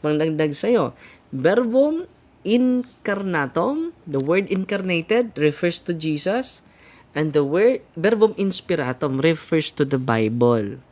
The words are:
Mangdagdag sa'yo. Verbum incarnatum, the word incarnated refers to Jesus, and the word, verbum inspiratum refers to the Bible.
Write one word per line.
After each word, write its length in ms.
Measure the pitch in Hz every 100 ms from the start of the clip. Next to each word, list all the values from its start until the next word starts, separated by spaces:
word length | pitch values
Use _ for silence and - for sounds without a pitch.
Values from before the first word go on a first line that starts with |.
| 151
Mangdagdag 480 | 151 160 156 156
sa'yo. 400 | 143 202 240 139 - - - _
Verbum 720 | 131 143 214 240 247 294 320 370 _ _ _ -
incarnatum, 1400 | 233 254 254 247 _ - 196 196 170 135 - 196 294 330 - -
the 160 | 139
word 240 | 135 180 190
incarnated 800 | 190 190 202 185 170 165 226 240
refers 480 | - 151 143 175 170
to 160 | - 170
Jesus, 640 | 156 147 180 226 262 - _ _ - - _ 143
and 160 | 156
the 80 | 147
word, 400 | 139 165 226 262 - -
verbum 400 | 180 220 214 190
inspiratum 800 | 196 180 - 170 127 127 147 131
refers 560 | 156 160 - 165 147
to 80 | -
the 160 | 139 139
Bible. 800 | 131 113 110 117 120 117 101 123 -